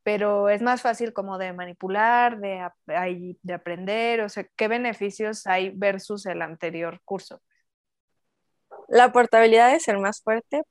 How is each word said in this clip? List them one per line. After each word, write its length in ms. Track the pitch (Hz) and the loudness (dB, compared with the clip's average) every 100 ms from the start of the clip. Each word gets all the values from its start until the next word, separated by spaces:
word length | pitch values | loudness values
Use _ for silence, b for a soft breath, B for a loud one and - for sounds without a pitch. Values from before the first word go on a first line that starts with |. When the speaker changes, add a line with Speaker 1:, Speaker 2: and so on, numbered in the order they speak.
Speaker 1:
pero 480 | - 208 208 202 202 | -2 -2 0 2 2
es 140 | 208 | 2
más 180 | 240 247 | 0 0
fácil 320 | 247 226 233 | -2 -2 -6
como 240 | 208 196 190 | -6 -8 -8
de 160 | 185 | -10
manipular, 840 | 180 180 175 190 202 226 240 240 220 | -10 -14 -10 -4 0 2 4 2 0
de 220 | 202 185 | -8 -8
ap-, 140 | 180 _ - | -10 _ -6
ay, 500 | 165 180 180 180 175 | -4 -4 -8 -12 -14
de 100 | 180 | -12
aprender, 680 | 175 175 170 190 220 233 233 | -10 -8 -8 -4 -2 0 -2
o 80 | 208 | -4
sea, 180 | 208 185 - | -8 -12 -4
¿qué 120 | 220 | -2
beneficios 800 | 233 247 214 202 196 214 214 202 | -2 -4 -6 -8 -6 -8 -6 -2
hay 240 | 185 190 190 | -2 -2 -2
versus 500 | 202 196 - 208 196 | -2 -2 -8 -10 -8
el 160 | 170 | -8
anterior 580 | 160 160 170 165 170 170 - | -8 -8 -8 -6 -8 -10 -10
curso? 340 | 190 - - _ _ _ _ _ _ _ _ _ _ _ _ _ - - | -10 -10 -20 _ _ _ _ _ _ _ _ _ _ _ _ _ -20 2
Speaker 2:
La 240 | 226 247 | 6 8
portabilidad 640 | 247 226 226 226 226 240 311 | 6 4 6 6 8 6 4
es 120 | 285 | 0
el 100 | 202 | -2
más 240 | 196 214 | -2 -4
fuerte 400 | - 226 - 285 320 | -4 -4 -4 -6 -6